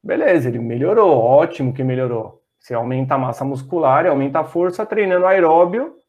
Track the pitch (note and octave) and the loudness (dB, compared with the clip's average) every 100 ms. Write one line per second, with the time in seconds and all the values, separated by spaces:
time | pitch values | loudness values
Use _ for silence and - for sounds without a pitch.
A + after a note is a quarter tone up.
0 | G#3 - D4+ E3+ B2 A#2 A#2 A#2+ D#3 A3 | -4 -2 2 0 0 -6 -6 -4 0 2
1 | G3 C3+ A2+ C#3+ E3 - C3 C3 C3 B2+ | 4 4 4 4 2 -4 -6 -4 -4 -2
2 | B2+ A#2 - _ _ _ _ A#2 A#2 C3 | -4 -4 -8 _ _ _ _ -6 -4 -4
3 | C3+ C#3 B2+ - C#3 C3+ - F3 C#3+ C3+ | -2 -2 -2 -6 -6 -8 -6 -2 2 2
4 | F3 C#3 C#3 D#3+ D#3 E3+ F3+ F3 A3 G#3+ | 2 0 0 -4 -4 -2 -2 -4 -4 -2
5 | G3 F3+ F#3 F#3+ E3 E3 F3 A3 D#4 - | 0 2 2 4 4 4 4 0 -8 -12